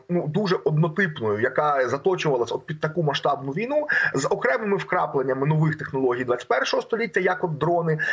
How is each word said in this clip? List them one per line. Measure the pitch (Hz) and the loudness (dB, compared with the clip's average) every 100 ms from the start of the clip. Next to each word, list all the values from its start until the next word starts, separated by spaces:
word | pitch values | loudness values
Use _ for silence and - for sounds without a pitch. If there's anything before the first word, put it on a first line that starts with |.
| - | -2
ну, | 175 151 | -2 0
дуже | 156 202 185 | 0 0 0
однотипною, | 160 151 165 156 190 151 110 104 | 2 2 2 2 -2 0 -2 0
яка | 123 - 151 139 123 | 0 2 2 2 0
заточувалась | 139 190 180 156 131 113 | 0 0 2 2 0 0
от | - - | -4 -6
під | 156 | -4
таку | 156 165 | -4 0
масштабну | 151 139 151 135 135 | 0 0 -2 -2 -4
війну, | 147 240 294 294 - - | -4 -2 -2 0 0 0
з | - 139 202 | 0 0 0
окремими | - 262 214 196 | 0 0 0 -2
вкрапленнями | - 180 160 143 135 131 139 | 0 0 0 0 0 0 2
нових | 156 156 151 | 2 2 0
технологій | - 135 131 120 | -4 0 0 0
двадцять | 120 123 - | 0 -2 0
першого | 240 262 262 | 0 0 -2
століття, | - 214 226 202 | -2 -2 0 0
як | 185 180 | 0 0
от | 180 143 | -2 0
дрони. | 160 175 165 156 - | 0 2 2 0 0